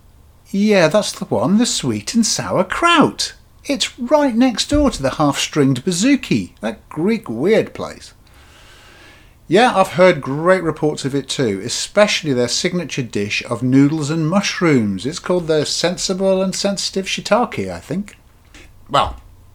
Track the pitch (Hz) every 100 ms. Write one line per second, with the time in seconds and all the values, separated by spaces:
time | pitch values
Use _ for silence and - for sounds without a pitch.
0 | - - - _ - 196 214 196 156 180
1 | - - 190 110 131 202 240 - 135 107
2 | - 226 220 - 127 131 190 - 339 330
3 | - - - - - - - 277 - -
4 | 247 294 285 226 262 202 - 294 285 -
5 | 131 - 147 - - 156 135 127 190 170
6 | 247 285 - 123 90 - 220 110 - 147
7 | 185 226 175 113 175 208 - - 82 -
8 | - - _ - - - - - - -
9 | - - - _ - 175 254 190 190 170
10 | 185 156 127 143 170 185 165 151 151 147
11 | 139 139 - - 123 98 117 - - 202
12 | 208 - 151 123 120 - 175 180 156 -
13 | 117 104 101 - - 120 127 131 143 160
14 | 143 165 156 202 - - 175 135 107 95
15 | 120 170 - 180 160 156 135 - 170 180
16 | - 185 190 190 190 - 196 196 - 196
17 | 190 - - 214 247 - 95 87 - 185
18 | 208 - _ _ _ - - - - 139
19 | 98 - - - -